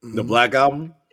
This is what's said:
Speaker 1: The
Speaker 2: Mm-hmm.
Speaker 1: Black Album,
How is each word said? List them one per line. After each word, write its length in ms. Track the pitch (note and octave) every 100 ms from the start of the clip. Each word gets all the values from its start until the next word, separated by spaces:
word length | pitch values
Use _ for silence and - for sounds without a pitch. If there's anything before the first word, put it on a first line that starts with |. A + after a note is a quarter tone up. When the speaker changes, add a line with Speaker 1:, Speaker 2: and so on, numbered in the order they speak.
Speaker 1:
The 60 | A#2+ G#2+
Speaker 2:
Mm-hmm. 80 | A2+
Speaker 1:
Black 260 | A#2 B2
Album, 400 | C3 C#3 C#3+ D#3+ - _